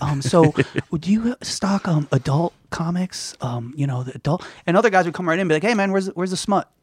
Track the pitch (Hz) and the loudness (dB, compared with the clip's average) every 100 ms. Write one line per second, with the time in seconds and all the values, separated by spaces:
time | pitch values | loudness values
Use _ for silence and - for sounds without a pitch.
0 | 139 143 135 175 156 - 131 - - 160 | -4 -2 2 4 6 4 -2 -4 -6 -4
1 | 165 220 226 - - - 196 196 - 156 | 0 0 0 -4 -8 -4 -2 0 0 0
2 | 143 135 127 139 170 - _ - 165 175 | 2 0 0 0 0 -6 _ -6 -4 -4
3 | 185 - - - 127 120 117 139 139 127 | -4 -8 -14 -8 -6 -6 -8 -4 -2 -4
4 | 127 127 147 170 - - - 180 220 190 | -6 -6 -2 -2 -6 -8 0 4 4 4
5 | 170 156 180 165 185 156 196 226 196 190 | 2 0 -2 0 2 2 2 2 2 0
6 | 190 170 180 185 - 196 - _ | -2 -4 -4 -2 0 0 -2 _